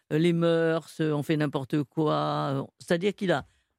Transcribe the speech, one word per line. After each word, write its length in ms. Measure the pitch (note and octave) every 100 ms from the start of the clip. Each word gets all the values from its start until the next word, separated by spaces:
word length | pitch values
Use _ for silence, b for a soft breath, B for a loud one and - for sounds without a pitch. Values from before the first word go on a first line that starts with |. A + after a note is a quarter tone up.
| -
les 220 | D#3 E3+
mœurs, 680 | E3+ E3+ E3 E3 E3 - -
euh, 120 | D#3
on 100 | D3
fait 140 | C#3+ D#3
n'importe 460 | D3+ C#3 C3 D3+
quoi, 300 | C#3+ - D3+ D3+
euh, 460 | D3+ D3 D3+ C#3 A#2+ -
c'est-à-dire 360 | - F3 G3+
qu'il 160 | - F#3+
a 160 | D3 - _ _